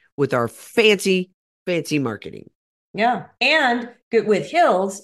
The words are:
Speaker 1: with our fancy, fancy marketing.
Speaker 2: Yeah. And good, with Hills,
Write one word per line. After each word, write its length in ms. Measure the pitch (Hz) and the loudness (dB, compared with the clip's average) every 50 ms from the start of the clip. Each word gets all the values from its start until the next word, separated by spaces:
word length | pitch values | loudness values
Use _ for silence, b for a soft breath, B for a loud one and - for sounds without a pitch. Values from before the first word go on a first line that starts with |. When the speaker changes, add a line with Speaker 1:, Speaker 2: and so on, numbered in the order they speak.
| b b b | b b b
Speaker 1:
with 180 | b 143 127 - | b -2 0 0
our 140 | 123 117 113 | 0 0 -2
fancy, 840 | - - - - - - 220 220 208 190 - 196 190 185 180 - _ _ _ _ _ _ _ | -4 -10 -20 -6 0 2 4 4 4 2 2 0 0 -2 -2 -6 _ _ _ _ _ _ _
fancy 320 | - 180 170 151 - 151 147 | -4 -4 -4 -4 -2 -2 -2
marketing. 520 | 135 117 107 101 - - - - - - _ _ _ _ _ _ _ _ - | -2 -2 -6 -8 -12 -14 -16 -18 -20 -20 _ _ _ _ _ _ _ _ -6
Speaker 2:
Yeah. 340 | 180 214 240 247 190 147 - _ - | -2 -2 0 -2 -2 -6 -12 _ -2
And 480 | - 269 302 320 294 254 240 240 233 - - _ _ _ | 0 0 2 2 2 0 0 -2 -4 -8 -14 _ _ _
good, 160 | - 226 208 208 | 0 0 2 2
with 240 | 208 185 - - | 0 0 0 -2
Hills, 500 | - 339 349 285 208 180 190 202 196 - | 0 2 2 4 2 2 0 -4 -6 -8